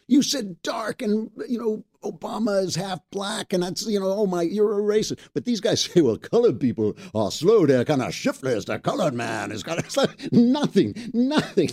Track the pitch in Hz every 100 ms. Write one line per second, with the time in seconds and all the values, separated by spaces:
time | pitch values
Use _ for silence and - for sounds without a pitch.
0 | - 294 - 285 202 165 - - 214 -
1 | 233 214 233 - - 233 233 214 - _
2 | 196 175 208 214 214 196 185 160 190 202
3 | _ 190 196 214 - 185 180 170 202 202
4 | 190 196 202 175 170 202 208 202 208 214
5 | 196 - - 147 247 220 226 160 - 180
6 | 135 104 - 226 240 123 127 113 107 -
7 | - 107 101 - 165 226 147 127 120 143
8 | 104 - 254 - 131 110 95 107 - 285
9 | 165 120 117 110 104 107 160 170 - 277
10 | 269 - - - 240 277 285 202 156 214
11 | - 226 254 302 - - 151